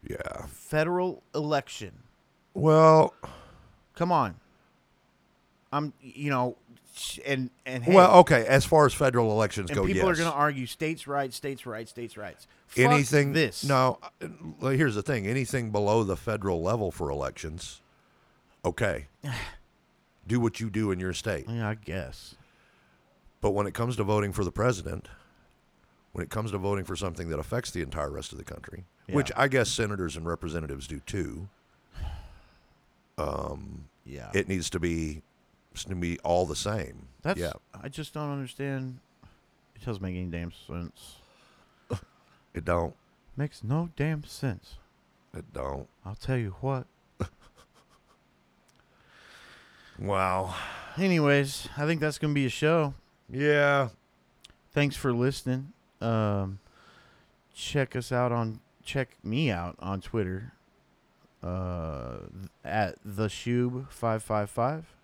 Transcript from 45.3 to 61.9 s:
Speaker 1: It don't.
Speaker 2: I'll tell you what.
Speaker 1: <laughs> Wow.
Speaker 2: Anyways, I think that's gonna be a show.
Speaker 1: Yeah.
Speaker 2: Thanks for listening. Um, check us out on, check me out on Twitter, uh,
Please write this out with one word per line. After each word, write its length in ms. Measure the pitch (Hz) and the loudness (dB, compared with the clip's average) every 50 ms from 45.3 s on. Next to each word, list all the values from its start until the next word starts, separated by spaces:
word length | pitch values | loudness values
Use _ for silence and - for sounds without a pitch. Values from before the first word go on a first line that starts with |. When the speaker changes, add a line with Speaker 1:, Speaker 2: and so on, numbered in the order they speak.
| - | -16
Speaker 1:
It 180 | 82 73 - - | -16 -16 -12 -10
don't. 360 | 69 65 67 69 67 65 - _ _ _ | -8 -6 -6 -6 -8 -10 -14 _ _ _
Speaker 2:
I'll 100 | 95 107 | -14 -14
tell 220 | - - - 131 127 | -10 -6 -4 -4 -2
you 160 | 117 101 92 - | -4 -6 -8 -8
what. 260 | - 135 139 131 123 _ _ _ _ _ _ _ | -6 -6 -6 -6 -8 _ _ _ _ _ _ _
Speaker 1:
<laughs> 80 | - - _ _ - - _ _ - _ _ _ _ _ _ _ _ _ _ _ _ _ _ _ _ _ _ _ _ _ _ _ _ _ _ _ _ _ - - - - - - - - - - - - _ - - - - - | -8 -8 _ _ -20 -20 _ _ -20 _ _ _ _ _ _ _ _ _ _ _ _ _ _ _ _ _ _ _ _ _ _ _ _ _ _ _ _ _ -20 -20 -20 -20 -20 -20 -20 -20 -20 -20 -20 -20 _ -20 -20 -20 -14 -8
Wow. 560 | 98 98 101 95 95 92 92 95 95 90 87 - - - - - - - - | -4 -2 0 2 2 2 2 0 -2 -2 -6 -8 -10 -10 -12 -14 -14 -12 -4
Speaker 2:
Anyways, 720 | 151 185 196 180 165 151 143 143 143 139 139 139 - - - - | 0 2 2 4 4 6 6 4 4 2 0 -4 -10 -12 -12 -6
I 100 | - 147 | -4 -2
think 140 | 151 170 156 | 0 0 0
that's 180 | 147 156 143 - | 0 -2 -2 -2
gonna 160 | - 151 147 | -2 0 0
be 120 | 143 139 | 2 0
a 40 | 123 | 0
show. 440 | - - - 151 165 170 156 143 139 - _ _ _ _ _ _ | -2 0 2 2 4 4 2 0 -4 -10 _ _ _ _ _ _
Speaker 1:
Yeah. 580 | 120 127 143 147 147 147 147 143 143 143 135 117 - _ _ _ _ _ _ _ _ _ _ - - _ _ _ _ | -6 -2 2 4 4 6 6 6 4 4 2 0 -4 _ _ _ _ _ _ _ _ _ _ -20 -20 _ _ _ _
Speaker 2:
Thanks 240 | - 143 139 131 | 2 2 2 0
for 160 | - - 139 120 | -2 -2 0 2
listening. 600 | 117 123 131 135 - - 131 127 131 135 143 - _ _ _ _ _ | 2 2 0 0 -2 -4 -4 -4 -4 -4 -10 -16 _ _ _ _ _
Um, 580 | - 117 113 110 107 104 101 98 98 95 98 98 _ - _ _ - - - - - - _ _ _ _ _ _ _ _ _ | -2 0 2 2 2 2 2 0 -2 -4 -6 -10 _ -20 _ _ -20 -20 -20 -20 -20 -20 _ _ _ _ _ _ _ _ _
check 400 | - - - - 143 135 - - | -12 -10 -2 0 0 0 0 -2
us 160 | 127 120 - | -6 -4 -2
out 220 | 127 123 123 123 120 | 0 0 2 2 0
on, 280 | 120 117 110 110 - _ _ _ _ _ | 0 -2 -2 -4 -10 _ _ _ _ _
check 280 | - - 135 131 - - _ - | -6 -4 -4 -4 -4 -8 _ -8
me 280 | 98 110 131 160 135 | -4 -2 0 0 0
out 260 | 101 87 87 87 - - | 0 -2 -4 -6 -8 -10
on 220 | - 95 98 95 | -6 -6 -6 -6
Twitter, 520 | - - - 113 101 90 92 95 110 123 - _ _ _ _ _ _ _ _ _ _ _ _ _ _ _ _ _ - | -6 -4 -4 -2 -2 -2 -4 -8 -10 -12 -18 _ _ _ _ _ _ _ _ _ _ _ _ _ _ _ _ _ -8
uh, 760 | 85 90 92 92 90 90 87 80 80 | -6 -6 -4 -4 -4 -4 -6 -6 -6